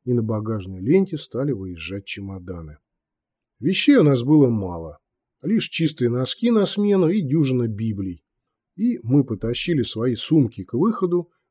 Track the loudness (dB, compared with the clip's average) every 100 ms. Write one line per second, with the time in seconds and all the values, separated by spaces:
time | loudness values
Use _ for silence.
0 | -2 -2 0 -4 -4 -6 -8 -6 2 2
1 | 2 -4 -8 -6 -4 -4 -8 -10 -10 -10
2 | -10 -12 -10 -12 -12 -12 -14 -18 _ _
3 | _ _ _ _ _ _ -2 2 6 6
4 | 6 4 4 6 6 2 -2 -6 -10 -16
5 | _ _ _ _ -2 -2 -2 -2 -2 0
6 | -2 0 -4 -2 2 2 2 0 2 2
7 | 2 0 0 0 2 0 -2 -2 -4 -4
8 | -6 -10 _ _ _ _ _ -4 -2 -2
9 | 2 2 2 -2 -4 -4 -2 0 -2 -2
10 | -2 -2 0 2 2 -2 -6 -2 0 0
11 | -2 -2 -4 _ _